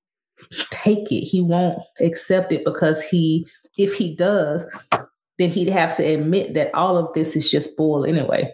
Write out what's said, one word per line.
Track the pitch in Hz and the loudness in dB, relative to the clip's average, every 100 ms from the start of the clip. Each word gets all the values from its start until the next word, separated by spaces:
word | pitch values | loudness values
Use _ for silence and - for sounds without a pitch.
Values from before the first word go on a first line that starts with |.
| _ _ _ _ - - - | _ _ _ _ -14 -12 -4
take | - 214 214 - | -2 2 0 0
it. | 117 | -4
He | - 185 | 0 0
won't | 175 170 180 170 - - | 2 2 0 -2 -8 -2
accept | 165 165 - 185 180 | 0 0 0 0 0
it | 151 | -2
because | 160 160 160 156 | -2 0 0 0
he, | - 175 160 160 165 _ _ - | 0 2 2 0 -2 _ _ -2
if | 196 | -2
he | 202 180 156 | 0 -4 0
does, | 175 208 151 160 - - - - - _ _ - | 0 2 0 -2 -6 -14 -6 -6 -6 _ _ -2
then | 175 | 0
he'd | 175 175 | 0 0
have | 190 165 - | 2 0 0
to | |
admit | 156 156 151 190 - | 0 0 2 0 0
that | 151 143 | -2 -2
all | - 185 175 | 0 0 0
of | 165 | 0
this | 160 160 160 | -2 -2 0
is | - | 0
just | 147 147 - | 0 -2 -2
bull | 156 147 | 0 2
anyway. | 139 160 - - 139 | 0 0 0 0 -2